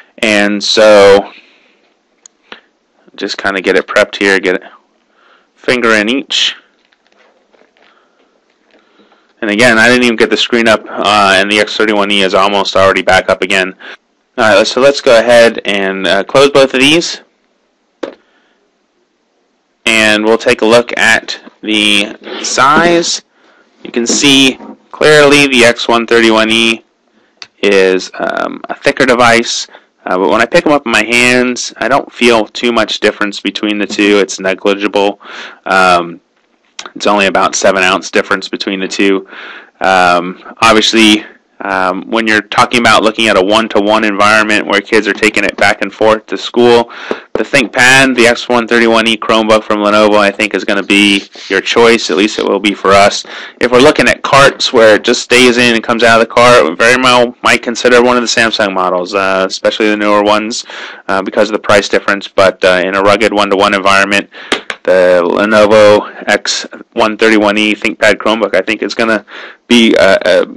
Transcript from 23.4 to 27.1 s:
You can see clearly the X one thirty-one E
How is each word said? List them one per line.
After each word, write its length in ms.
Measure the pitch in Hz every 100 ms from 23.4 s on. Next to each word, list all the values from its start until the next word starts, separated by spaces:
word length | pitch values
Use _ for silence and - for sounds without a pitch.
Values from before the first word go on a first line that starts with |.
| _ _ _ _
You 100 | -
can 140 | 123 117
see 520 | 113 143 135 135 - - - _
clearly 540 | - 151 151 147 143 143
the 180 | 131
X 240 | 117 120 -
one 180 | 117 113
thirty-one 440 | 117 113 110 110
E 340 | 113 113 113 _ _ _